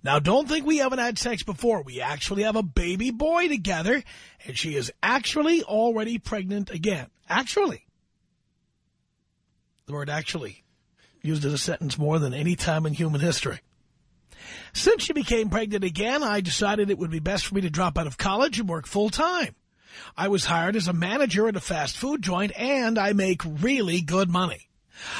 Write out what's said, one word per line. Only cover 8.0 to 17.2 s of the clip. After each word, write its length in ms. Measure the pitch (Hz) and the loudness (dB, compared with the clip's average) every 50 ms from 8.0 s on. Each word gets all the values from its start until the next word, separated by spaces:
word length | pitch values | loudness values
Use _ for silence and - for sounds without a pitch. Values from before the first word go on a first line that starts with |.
| _ _ _ _ _ _ _ _ _ _ _ _ _ _ _ _ _ _ _ _ _ _ _ _ _ _ _ _ _ _ _ _ _ _ _ _ _ | _ _ _ _ _ _ _ _ _ _ _ _ _ _ _ _ _ _ _ _ _ _ _ _ _ _ _ _ _ _ _ _ _ _ _ _ _
The 80 | - 147 | -10 -8
word 140 | 147 143 143 | -8 -6 -4
actually 560 | 147 156 151 - - 170 131 101 101 - _ _ _ _ _ _ _ _ _ _ _ _ | -4 -4 -4 -4 -6 -6 -8 -8 -14 -16 _ _ _ _ _ _ _ _ _ _ _ _
used 220 | - 147 160 151 147 | -2 -2 0 0 0
in 80 | 139 | 0
a 60 | 147 135 | 0 0
sentence 400 | - - 170 - 170 139 127 - | -2 -2 -2 -2 -4 -6 -2 0
more 220 | 147 147 156 160 | 0 2 2 2
than 140 | 147 135 123 | 0 0 -2
any 200 | 143 156 175 175 | -2 0 0 0
time 320 | - - 175 160 160 160 | 0 0 0 0 0 0
in 60 | 156 | -2
human 280 | 147 - 170 160 151 139 | 0 0 0 0 0 2
history. 380 | 151 175 147 - - 127 - - _ _ _ _ _ _ _ _ _ _ _ _ _ _ - - - - - - - - | 2 2 0 0 -2 -4 -6 -8 _ _ _ _ _ _ _ _ _ _ _ _ _ _ -20 -20 -18 -18 -16 -16 -18 -10
Since 300 | - - - 381 466 - | -6 2 4 4 4 4
she 100 | - - | 2 -2
became 380 | 302 302 226 - 240 226 220 208 | -2 -2 0 0 0 0 2 0
pregnant 320 | 160 220 226 214 208 202 | 0 0 0 0 -2 -2
again, 400 | 196 180 160 170 202 233 262 302 | -2 -2 -2 -2 -2 0 0 0
I 180 | 294 220 208 208 | 0 0 0 0
decided 480 | 190 170 - - 208 202 208 214 208 202 | 0 -2 0 0 2 2 2 2 2 0
it 100 | 196 - | 0 0
would 120 | 180 165 | -2 -4
be 80 | 160 | -4
best 280 | 160 | -2